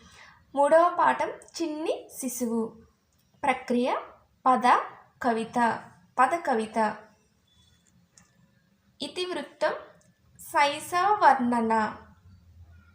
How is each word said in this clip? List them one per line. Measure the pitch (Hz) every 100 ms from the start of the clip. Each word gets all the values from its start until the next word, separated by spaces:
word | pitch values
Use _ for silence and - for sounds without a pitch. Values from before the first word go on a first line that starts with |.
| - - - - _ 269
మూడవ | 285 320 349 339
పాఠం | 285 247 -
చిన్ని | - - - 320 302 339 - - -
శిశువు. | 254 - 233 226 220 - - _ _ _ _ _
ప్రక్రియ | 269 262 - 240 262 466 - - _ _ 262
పద | 247 247 453 - - - -
కవిత, | 247 226 220 247 226 - - - _ -
పద | 262 339 311
కవిత. | 226 214 233 214 - - _ _ _ _ _ _ _ _ _ _ _ _ _ _ _ _ _ _ -
ఇతివృత్తం | 277 359 359 320 - - 302 - - _ _ _ _ -
శైశవ | - 320 285 302 - 320 381 415
వర్ణన. | 294 262 240 240 220 220 214 - - - - - - - - - -